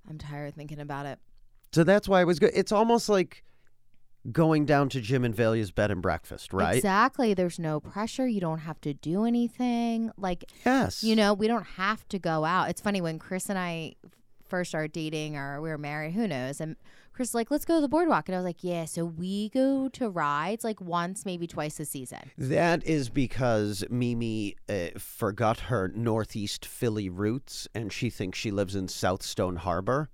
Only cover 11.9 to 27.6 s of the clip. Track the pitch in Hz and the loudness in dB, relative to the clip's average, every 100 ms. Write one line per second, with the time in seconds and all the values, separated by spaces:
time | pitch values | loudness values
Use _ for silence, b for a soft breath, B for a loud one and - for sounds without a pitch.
11.9 | 214 - 196 170 160 156 185 160 175 208 | -2 -4 -4 -2 0 2 2 0 -2 -2
12.9 | 202 165 160 - 185 - 190 180 165 160 | 0 -2 -4 -6 -6 -4 -4 -2 -6 -8
13.9 | - 180 _ _ - - 185 175 165 156 | -12 -20 _ _ -20 -6 -4 -2 -2 -4
14.9 | 165 156 156 151 147 139 143 160 151 147 | -4 -4 -4 -4 -6 -6 -6 -6 -6 -6
15.9 | 151 156 180 226 139 127 143 160 160 b | -6 -4 -2 -2 -2 -4 -6 -8 -8 b
16.9 | b b - 247 233 226 294 - 330 285 | b b -8 -4 -2 0 -2 2 2 4
17.9 | 302 349 202 - 185 180 170 180 175 160 | 2 4 2 0 -4 -4 -4 -4 -4 -4
18.9 | - 170 160 185 196 208 262 262 269 262 | -4 -4 -4 -4 -2 -2 2 2 2 -2
19.9 | - 240 170 147 143 165 226 233 220 180 | -2 -4 0 0 0 -2 -4 -4 -6 -2
20.9 | 175 175 190 202 175 170 - 151 - 147 | -2 -2 -4 -6 -6 -6 -4 -6 -4 -8
21.9 | 143 127 - - - 131 147 170 170 - | -8 -10 -12 -16 -8 0 2 4 2 2
22.9 | 156 131 - 127 - 131 110 104 101 104 | 0 0 0 0 2 2 2 2 -2 -4
23.9 | 123 123 117 117 110 101 - - 104 85 | -2 0 0 -2 -2 -4 -8 -4 -4 -4
24.9 | 90 - - 107 104 110 113 - 120 92 | -8 -14 -4 -4 2 0 0 -2 -2 -2
25.9 | 104 117 110 104 110 101 - - - 120 | -2 0 0 -2 -4 -6 -6 -10 -4 -2
26.9 | 107 98 90 104 127 - - | -2 -4 -2 -2 -2 -6 -14